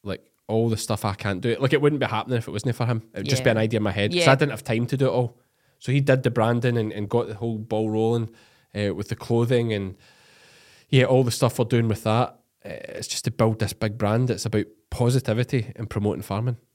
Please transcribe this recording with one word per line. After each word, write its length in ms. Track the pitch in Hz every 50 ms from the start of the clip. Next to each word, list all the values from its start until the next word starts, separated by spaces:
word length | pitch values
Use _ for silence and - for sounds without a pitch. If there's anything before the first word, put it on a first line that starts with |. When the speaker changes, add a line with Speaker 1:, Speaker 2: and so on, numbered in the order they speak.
| -
Speaker 1:
like, 260 | 101 92 - - _ _ _ _ -
all 220 | 107 113 117 117
the 80 | 110 107
stuff 260 | - - 113 - -
I 80 | 107 98
can't 260 | - - 101 98 90
do. 140 | 95 120 117 113
Like, 140 | 135 139 156
it 80 | 143
wouldn't 180 | 143 147 151 139
be 40 | 127
happening 320 | 107 120 110 - - 127 117
if 100 | 113 -
it 40 |
wasn't 240 | 80 107 - 127 113
for 100 | - 120
him. 160 | 117 120 110 - - -
It 60 | 104
would 100 | 92 71
just 140 | 135 123 127
be 40 | 123
Speaker 2:
Yeah. 40 |
Speaker 1:
an 60 | 113 110
idea 200 | 110 110 113 110
in 40 | 104
my 80 | 104
head. 200 | 95 104 101 104
'Cause 80 | 175 175 170
Speaker 2:
Yeah. 60 | 147
Speaker 1:
I 40 | 135
didn't 160 | 135 151 143
have 120 | 113 104 -
time 220 | - 117 117 120 117
to 80 | - 131
do 100 | 139 131
it 40 |
all. 280 | 113 123 123 117 - _ _ _ _ _ _ _ _ _
So 120 | - -
he 100 | 127 143
did 220 | 139 143 131 131 127
the 60 | 123
branding 460 | 120 - 110 113 120 120 117 127 120 117
and, 140 | 110 107 85
and 160 | 107 104 101
got 180 | - 120 - -
the 80 | 107
whole 220 | 101 117 117 113 107
ball 320 | 110 - 110 107 110 110
rolling, 400 | 107 110 110 113 117 117 113 110 - - - _ _ _ _ _ -
uh, 180 | 104 104 101 87
with 140 | 85 101 -
the 60 | 110
clothing 580 | - - - 120 117 117 117 127 120 120 117 110
and, 220 | 101 98 95 92 - - - _ _ _ _ - - - - - - - - - - _ _
yeah, 140 | - 131 127
all 180 | - 131 131 131
the 80 | 120
stuff 280 | - - 135 117 - -
we're 60 | 123
doing 220 | 117 - 117 117 113
with 160 | 104 - -
that. 260 | 110 107 120 127 - - - _ _ _ _ -
Uh, 40 | -
it's 380 | 80 - - - - - - -
just 180 | - - -
to 60 | 127
build 280 | 113 - 117 110 110 107
this 140 | 110 98 -
big 240 | - 113 107 104 120
brand. 320 | 110 101 107 117 127 123
It's 160 | 117 - -
about 200 | 110 104 107 101 - - _ _ _
positivity 840 | - - 120 120 127 135 - - 107 117 123 - - 127 110 - -
and 140 | - 110 101
promoting 320 | - 107 104 104 82 69 95
farming. 340 | - 98 101 117 127 117 117 _ _